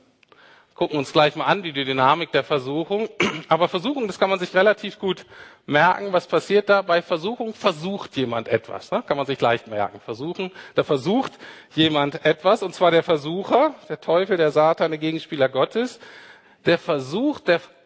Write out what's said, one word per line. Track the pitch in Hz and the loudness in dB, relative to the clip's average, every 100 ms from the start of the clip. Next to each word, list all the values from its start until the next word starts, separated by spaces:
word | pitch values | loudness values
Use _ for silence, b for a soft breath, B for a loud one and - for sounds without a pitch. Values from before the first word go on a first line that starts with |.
| _ _ _ b b b b | _ _ _ b b b b
Gucken | - 170 151 | -6 -4 -2
wir | |
uns | 135 | 0
gleich | 160 151 160 | 2 2 2
mal | 139 | 0
an, | 185 | 0
die, | 175 | -2
die | 143 131 | -6 -4
Dynamik | 135 131 156 165 | 2 4 2 0
der | 143 | -2
Versuchung. | 131 147 127 147 165 202 220 - 196 | 0 -4 -2 -6 -4 -4 -4 -4 -4
<clears throat> | 156 - | -4 0
Aber | 160 170 | 2 2
Versuchung, | 190 190 285 220 | 0 -4 -4 -6
das | 180 | -2
kann | 190 | 0
man | 190 | 0
sich | 180 | 0
relativ | 185 208 202 208 - | 2 4 2 -4 -6
gut | 196 180 - B B B - | -6 -6 -10 B B B -2
merken. | 143 170 185 202 | 4 4 2 0
Was | 180 - | -2 0
passiert | 165 - 202 208 | -2 2 0 4
da? | 202 | 0
Bei | 185 175 | 2 0
Versuchung | - 170 175 240 226 | 0 -4 -4 -6 -8
versucht | 214 208 156 175 196 - - | -2 -2 -2 -6 -8 -8 -6
jemand | 127 117 110 | -4 -4 -2
etwas, | 113 - 98 - | -2 -2 -14 -6
ne? | - - | -6 -2
Kann | 143 | -4
man | 135 | -2
sich | 135 | 0
leicht | 127 117 - | 0 0 -2
merken. | 107 101 101 | -4 -4 -6
Versuchen, | - 110 151 175 185 B B | -12 -10 -10 -8 -10 B B
da | - | -2
versucht | 135 143 135 226 254 - B B B - | 0 0 0 0 -2 -10 B B B 0
jemand | 160 151 143 156 156 | 0 2 -2 0 0
etwas, | 156 185 170 | 2 2 0
und | 190 - | -2 2
zwar | 180 | 4
der | 165 | 4
Versucher, | 156 160 143 180 190 240 311 - - | 2 0 0 -8 0 2 2 -2 -14
der | 151 | -12
Teufel, | - 165 190 185 | 0 0 2 2
der | 156 | 2
Satan, | 147 156 165 165 | 4 2 2 -2
der | 156 | -2
Gegenspieler | 156 160 - 156 131 | -4 -6 -8 0 0
Gottes. | 131 156 220 247 - B B B B B B - | 2 -2 -2 -4 -8 B B B B B B 0
Der | 165 | 0
versucht, | - 151 131 175 285 277 - | 0 -4 -4 -4 -4 -4 0
der | 170 - _ | 0 -2 _